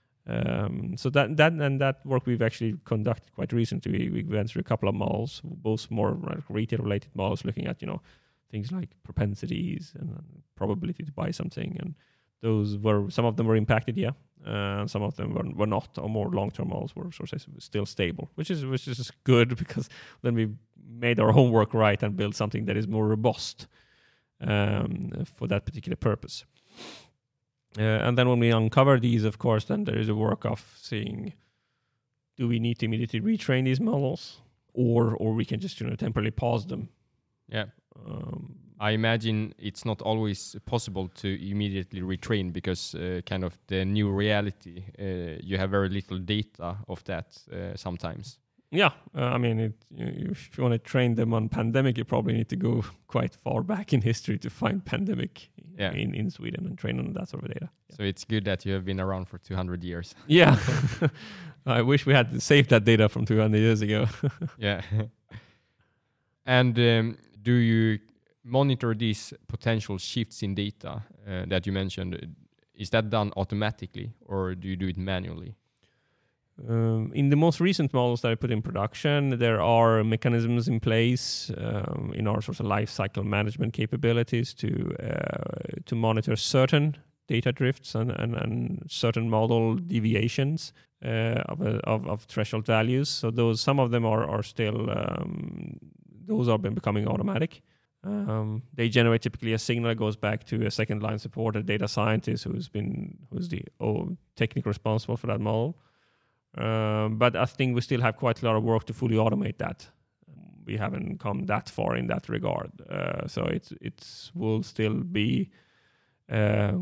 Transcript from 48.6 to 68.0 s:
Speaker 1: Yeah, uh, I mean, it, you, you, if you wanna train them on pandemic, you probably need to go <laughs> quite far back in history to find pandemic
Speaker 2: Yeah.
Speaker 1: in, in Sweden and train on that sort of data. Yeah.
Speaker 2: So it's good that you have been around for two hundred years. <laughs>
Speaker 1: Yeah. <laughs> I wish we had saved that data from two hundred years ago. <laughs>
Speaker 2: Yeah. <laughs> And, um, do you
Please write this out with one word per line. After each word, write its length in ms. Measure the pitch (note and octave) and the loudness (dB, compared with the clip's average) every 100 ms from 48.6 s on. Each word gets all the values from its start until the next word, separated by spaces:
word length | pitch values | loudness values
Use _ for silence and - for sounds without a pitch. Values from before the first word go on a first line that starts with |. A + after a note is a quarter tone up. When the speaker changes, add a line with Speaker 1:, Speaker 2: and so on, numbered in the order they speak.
| _ | _
Speaker 1:
Yeah, 180 | E3+ F3+ - - - | 2 2 2 -8 -4
uh, 200 | B2 A#2+ | 0 0
I 20 | |
mean, 220 | A#2+ A2 | 2 0
it, 140 | A2 G#2+ _ - | -2 -4 _ -10
you, 100 | A#2 | -8
you, 220 | - - | -6 -6
if 260 | - - - | -8 -10 -2
you 60 | |
wanna 160 | B2 A2+ | 0 0
train 360 | - C3 B2 A2+ | 0 2 2 2
them 180 | A2+ | 2
on 140 | A2+ A2 | 0 0
pandemic, 480 | - A2+ B2 C3+ A#2 | -2 0 2 2 0
you 80 | A#2 | 0
probably 280 | - F#3+ | 0 2
need 160 | A#2 A2 | 0 0
to 60 | G2+ | -2
go 280 | G#2 A#2 G#2 - | 0 0 -2 -8
<laughs> 120 | - | -6
quite 280 | A#2 A#2+ - | -2 -2 -4
far 280 | - B2+ | -4 -2
back 300 | F3+ G#3 G3+ | -2 -4 2
in 80 | C3 | 2
history 360 | A2 A2+ - G#2 | 2 0 -2 -4
to 100 | A#2 | -6
find 340 | - - G3 | -4 -2 -2
pandemic 640 | - - G3 - - - - - - F#3 | -2 -2 -2 -2 -4 -8 -20 -20 -16 -4
Speaker 2:
Yeah. 140 | F#2+ | -2
Speaker 1:
in, 220 | G2 G#2 - | -2 -2 -2
in 160 | G#2+ | -4
Sweden 340 | - A1 - - | -6 -8 -6 -8
and 120 | F3+ | -6
train 220 | - B2 | -4 -4
on 140 | B2+ | -4
that 160 | - F#3 | -6 -8
sort 140 | - | -10
of 60 | - | -10
data. 200 | - - _ _ | -10 -10 _ _
Yeah. 60 | - | -6
Speaker 2:
So 60 | |
it's 220 | G2 F#2 - | -4 -4 -2
good 180 | A2 G2+ | -2 0
that 200 | F#2 G2 | -2 -2
you 80 | |
have 100 | F#2+ | -4
been 160 | F#2 F#2+ | -2 -4
around 260 | F#2 F#2+ F#2+ | -2 -4 -6
for 100 | - | -12
two 180 | - F#2 | -8 -6
hundred 280 | F2+ F2+ | -4 -6
years. 320 | F2 E2+ F2 - | -6 -8 -10 -10
<laughs> 60 | - | 4
Speaker 1:
Yeah. 300 | D#3+ D#3+ A#2+ B2 B2+ C#3 - D#3 - | 8 8 8 4 2 0 0 -2 -2
<laughs> 500 | - - - - - | -12 -16 -18 -6 0
I 160 | A#2+ | 2
wish 240 | A#2+ C#3 - | 4 4 6
we 80 | |
had 280 | C#3 A#2 A#2+ | 6 4 0
saved 280 | - C#3+ C3 | 6 6 8
that 140 | A#2 | 6
data 240 | G#2 A2+ G#2+ | 8 8 6
from 180 | A#2+ A2+ | 4 2
two 140 | A2 | 4
hundred 200 | G#2+ G#2+ | 4 6
years 220 | A2+ A2 | 6 4
ago. 260 | G#2+ G#2+ A2 - C#3 | 2 2 0 0 -4
<laughs> 240 | - D#3+ - | -4 -8 -4
Speaker 2:
Yeah. 240 | G#2 G2+ - | -2 -2 -2
<laughs> 0 | G#2 A2 - _ - - _ _ _ _ _ _ _ _ _ - | -2 -2 -8 _ -20 -20 _ _ _ _ _ _ _ _ _ 2
And, 320 | B2+ B2 A#2 | 6 6 6
um, 400 | A#2+ A2+ A2+ - _ G#2 | 6 6 2 -4 _ -6
do 100 | G#2 | 2
you 480 | B2 A#2 A2+ A2 G#2+ | 4 6 6 4 2